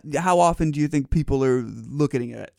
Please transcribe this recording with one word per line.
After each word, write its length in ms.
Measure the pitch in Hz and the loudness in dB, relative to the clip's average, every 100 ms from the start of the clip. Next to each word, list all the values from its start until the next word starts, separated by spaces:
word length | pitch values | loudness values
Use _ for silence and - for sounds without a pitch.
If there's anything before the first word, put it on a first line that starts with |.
| 151 143 | -2 -2
how 200 | 185 175 | 2 4
often 300 | 175 170 156 | 4 2 -2
do 100 | 147 | 0
you 80 | 147 | 0
think 220 | 151 139 | 0 0
people 340 | 165 147 135 | 0 0 0
are 200 | 135 127 | 2 2
looking 680 | 113 113 113 139 147 131 120 | -2 -10 -10 -2 0 0 -4
at, 180 | 117 101 | -10 -16